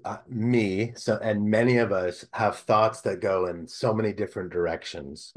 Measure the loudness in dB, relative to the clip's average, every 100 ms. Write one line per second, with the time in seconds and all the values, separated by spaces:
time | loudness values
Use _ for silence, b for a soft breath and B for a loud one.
0 | -8 -10 -8 -2 2 4 2 0 -2 -4
1 | -2 0 0 0 2 4 4 4 2 0
2 | -2 -6 -8 -2 0 0 2 4 4 2
3 | -4 -2 0 0 0 -4 -10 -4 0 0
4 | 0 -2 -4 -6 -6 -2 -2 -2 -8 -12
5 | -12 -14 -12